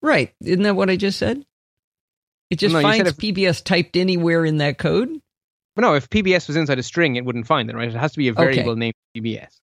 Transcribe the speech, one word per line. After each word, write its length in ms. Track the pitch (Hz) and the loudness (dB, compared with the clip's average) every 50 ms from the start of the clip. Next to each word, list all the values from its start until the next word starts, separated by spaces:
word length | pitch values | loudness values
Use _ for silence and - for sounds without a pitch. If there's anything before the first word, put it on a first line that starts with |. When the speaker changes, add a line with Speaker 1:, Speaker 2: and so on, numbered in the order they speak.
Speaker 1:
Right. 320 | - 302 302 185 127 - _ _ - | 0 2 2 2 0 -2 _ _ -4
Isn't 200 | - 180 180 202 | -2 0 2 2
that 120 | 208 202 | 2 2
what 140 | 190 196 185 | 2 2 0
I 60 | 190 | 0
just 220 | 185 196 196 196 - | 0 0 -4 -2 -2
said? 260 | - 190 233 277 285 _ _ _ _ _ _ _ _ _ _ _ _ _ _ _ _ _ _ _ _ _ | -4 -4 -4 -6 -8 _ _ _ _ _ _ _ _ _ _ _ _ _ _ _ _ _ _ _ _ _
It 60 | 180 | -6
just 160 | 160 - - 165 | -2 0 0 2
Speaker 2:
No, 60 | 165 | 4
you 40 | 147 | 4
said 120 | 202 214 | 4 4
Speaker 1:
finds 140 | 220 196 180 | 4 2 0
Speaker 2:
if 60 | 147 - | 0 -2
Speaker 1:
P 140 | - 214 196 | -4 -4 -2
B 140 | 180 196 | 0 2
S 140 | 185 165 - | 0 0 0
typed 360 | - - 196 175 175 - - | -2 -2 0 0 0 0 0
anywhere 480 | 180 180 185 185 175 170 170 165 165 165 | 0 0 2 0 0 2 2 2 2 2
in 140 | 160 156 151 | 2 0 0
that 200 | 147 143 147 - | 0 -2 -2 -2
code? 420 | - 160 160 180 240 262 330 302 _ _ _ _ _ _ _ _ _ _ _ | -2 0 0 0 0 -2 -6 -12 _ _ _ _ _ _ _ _ _ _ _
Speaker 2:
But 80 | - 226 | 0 2
no, 120 | 240 160 | 2 2
if 140 | 143 127 - | 2 0 0
P 120 | - 214 208 | -2 0 2
B 120 | 185 185 | 2 2
S 120 | 180 - | 0 0
was 100 | - 143 | -2 -2
inside 220 | 160 160 139 139 127 | -2 0 0 0 -2
a 40 | 120 | -2
string, 340 | - - 175 170 156 127 | -6 0 0 2 2 2
it 80 | 120 123 | -2 -4
wouldn't 220 | 120 120 120 117 | -4 -4 -6 -2
find 220 | 117 160 147 117 113 | -2 0 0 0 -4
it, 60 | 113 | -6
right? 120 | 117 117 120 | -6 -6 -6
It 60 | 113 | -4
has 160 | 117 127 156 - | -2 -4 -4 -2
to 60 | 160 | 0
be 100 | 143 127 | -2 0
a 40 | 117 | 2
Speaker 1:
Okay. 80 | 110 - | 2 2
Speaker 2:
variable 320 | 135 131 127 - 120 117 | 2 2 0 0 -2 -2
named 180 | 113 117 113 110 _ _ _ _ | -2 -2 -4 -6 _ _ _ _
P 80 | 117 | -10
B 180 | 110 117 107 110 | -8 -8 -8 -8
S. 220 | 95 - _ _ _ | -12 -18 _ _ _